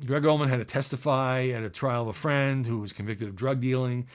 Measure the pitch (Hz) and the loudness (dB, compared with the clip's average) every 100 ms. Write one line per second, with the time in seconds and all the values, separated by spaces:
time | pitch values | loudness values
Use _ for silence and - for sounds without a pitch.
0 | 131 143 151 151 143 127 107 139 139 131 | -2 2 4 4 4 2 0 -2 -2 -2
1 | 151 131 131 127 127 120 110 - 135 120 | 2 2 2 0 0 -2 -6 -2 0 0
2 | 113 - 156 143 139 135 117 113 101 - | -2 -2 0 2 2 0 0 -2 -4 -8
3 | 104 104 107 98 131 131 127 127 127 123 | -6 -4 -6 -2 0 0 2 0 0 -2
4 | 127 | -6